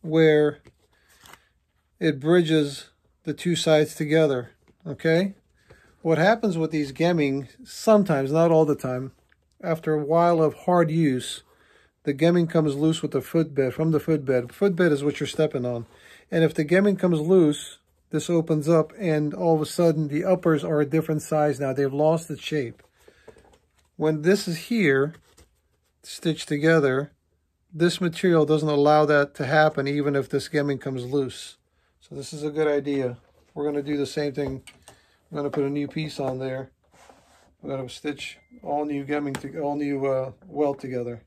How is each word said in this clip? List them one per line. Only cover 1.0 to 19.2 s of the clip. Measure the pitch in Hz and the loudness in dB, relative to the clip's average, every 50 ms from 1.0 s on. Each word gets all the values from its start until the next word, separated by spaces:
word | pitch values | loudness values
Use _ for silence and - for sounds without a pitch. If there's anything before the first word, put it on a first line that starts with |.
| _ _ _ _ _ - - _ _ _ _ _ _ _ _ _ _ _ _ _ | _ _ _ _ _ -20 -20 _ _ _ _ _ _ _ _ _ _ _ _ _
it | 180 160 147 135 | -2 -2 -2 -2
bridges | 131 156 175 180 170 156 160 156 147 143 139 - - _ _ _ _ _ _ _ _ | 2 4 4 4 4 4 2 0 0 0 -4 -12 -18 _ _ _ _ _ _ _ _
the | 160 147 | -10 -10
two | - - 175 170 | -4 -2 -2 -2
sides | 156 - 165 156 151 156 160 - | 0 2 4 4 4 4 0 -2
together, | - 160 147 151 160 160 151 135 123 117 113 _ _ _ _ _ _ _ | -8 -4 2 4 4 4 4 2 -2 -4 -8 _ _ _ _ _ _ _
okay? | 165 - - - 165 160 170 196 196 196 _ _ _ _ _ _ _ - _ _ _ _ _ | -12 -12 -2 0 2 2 2 0 -2 -6 _ _ _ _ _ _ _ -20 _ _ _ _ _
What | _ 165 160 | _ 0 2
happens | 147 165 196 226 226 233 208 170 | 4 4 4 4 4 0 -2 0
with | 165 160 156 | 0 -2 -2
these | 160 151 147 135 | -2 -4 -4 -4
gemming, | 131 - 160 175 180 165 147 139 135 139 135 - - _ - | -2 0 0 2 2 2 0 0 -2 -4 -6 -10 -18 _ -20
sometimes, | - - - - 226 220 208 196 - 160 139 135 135 | -20 -18 -4 2 4 4 4 4 2 0 0 0 0
not | 147 160 165 170 | 2 2 4 6
all | 165 160 160 | 6 4 4
the | 147 147 | 4 0
time, | - - 131 127 127 131 135 _ _ _ _ _ _ _ _ _ _ | -2 -4 -6 -6 -6 -8 -10 _ _ _ _ _ _ _ _ _ _
after | - 180 160 160 - 160 156 | -4 -4 -4 -4 -2 -2 -2
a | 151 147 | -2 0
while | 139 160 165 170 175 170 165 | 2 2 4 4 4 4 4
of | 160 151 - | 2 0 0
hard | - - - 180 175 170 160 | -2 -2 2 4 4 4 2
use, | 156 165 165 143 131 127 - - - - _ _ _ _ _ _ _ _ _ _ _ _ _ | 2 2 2 2 0 -2 -6 -8 -14 -14 _ _ _ _ _ _ _ _ _ _ _ _ _
the | 151 143 | -6 -2
gemming | 135 160 170 175 175 170 | 2 2 2 4 4 0
comes | 160 - 170 156 151 139 | 2 2 0 0 2 0
loose | 143 151 160 160 - | 0 0 0 0 0
with | - 147 | -4 -4
the | - 139 | -4 -4
footbed, | 131 - - 165 160 151 143 135 131 127 - | -6 -2 0 0 0 0 0 -2 -2 -2 0
from | - 160 165 | -2 0 0
the | 160 147 | 0 0
footbed. | - - 160 147 135 131 131 123 120 123 - | 0 0 -2 -2 0 0 0 0 0 -4 -4
Footbed | - 202 202 180 165 180 170 | 0 0 0 2 2 2 2
is | 147 139 143 | 2 2 0
what | 147 143 - | -2 -2 -2
you're | 151 | -6
stepping | 135 - - 156 151 - 139 123 | -6 -2 -2 -2 0 0 -4 -4
on. | 123 120 117 113 _ _ _ - - - - _ _ | -4 -6 -6 -10 _ _ _ -20 -20 -20 -20 _ _
And | - 170 160 | 0 2 2
if | 156 - | 2 2
the | - 156 | -2 0
gemming | 143 175 190 202 208 196 | 2 2 4 4 4 2
comes | - - 185 170 156 | 2 0 0 0 0
loose, | 151 165 190 185 165 151 147 - - - - _ _ _ _ _ _ _ | 2 4 6 6 6 4 2 0 -8 -18 -20 _ _ _ _ _ _ _
this | - 156 - - | -6 -6 -2 0
opens | 175 165 160 165 160 151 143 | 0 0 0 0 -2 -2 2
up | 156 170 160 156 156 - | 2 4 4 2 0 -4
and | - 208 170 156 151 | -6 -2 -2 0 0